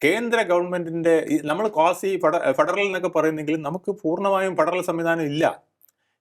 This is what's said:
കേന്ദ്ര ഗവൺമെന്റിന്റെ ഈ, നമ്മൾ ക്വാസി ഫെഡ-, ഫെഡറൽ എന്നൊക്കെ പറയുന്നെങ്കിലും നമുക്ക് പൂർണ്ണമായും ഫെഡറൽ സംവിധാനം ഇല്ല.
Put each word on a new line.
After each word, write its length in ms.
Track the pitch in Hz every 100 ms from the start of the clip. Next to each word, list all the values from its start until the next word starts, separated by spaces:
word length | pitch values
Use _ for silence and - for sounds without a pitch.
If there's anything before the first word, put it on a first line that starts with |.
കേന്ദ്ര 380 | 143 202 240 226
ഗവൺമെന്റിന്റെ 840 | 196 175 175 180 165 165 165 160 -
ഈ, 120 | 151
നമ്മൾ 240 | 147 160 220
ക്വാസി 520 | 214 165 180 196 190
ഫെഡ-, 320 | 165 165 -
ഫെഡറൽ 280 | 135 156 185
എന്നൊക്കെ 280 | 202 185 180
പറയുന്നെങ്കിലും 540 | 170 156 156 151 160
നമുക്ക് 280 | 143 175 190
പൂർണ്ണമായും 640 | 190 160 175 196 196 190 165
ഫെഡറൽ 260 | 156 180
സംവിധാനം 400 | 180 165 170 165
ഇല്ല. 400 | 151 143 151 - _ _ _ _ _ _